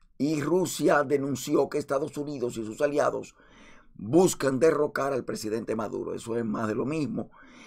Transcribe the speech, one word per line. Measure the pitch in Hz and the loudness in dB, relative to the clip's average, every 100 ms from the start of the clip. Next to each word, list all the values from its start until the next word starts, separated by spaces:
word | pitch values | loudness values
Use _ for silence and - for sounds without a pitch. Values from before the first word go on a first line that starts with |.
| _ - | _ -4
Y | 139 156 | 0 0
Rusia | 147 180 160 - 151 151 | 0 0 0 2 4 4
denunció | 135 139 139 127 - 151 139 | 4 0 0 -4 0 2 2
que | 147 | -2
Estados | 139 139 117 147 | -2 -4 -4 -6
Unidos | 143 139 120 117 | -8 -6 -6 -6
y | 110 | -8
sus | 110 | -2
aliados | 147 143 127 113 110 - - - - - - | 0 2 0 -2 -8 -16 -20 -20 -20 -20 -20
buscan | - 104 156 185 - 139 131 | -12 2 6 6 4 0 4
derrocar | 160 147 147 - 135 | 4 4 2 0 -2
al | 135 117 | -2 -4
presidente | 107 110 113 107 110 | -6 -4 -4 -2 -4
Maduro. | 104 98 85 | -4 -4 -6
Eso | 87 117 117 | -8 -4 -4
es | 113 | -2
más | 107 110 | -2 -2
de | 107 | -2
lo | 131 | -2
mismo. | 160 131 - - - - - | -2 -2 -4 -8 -14 -20 -20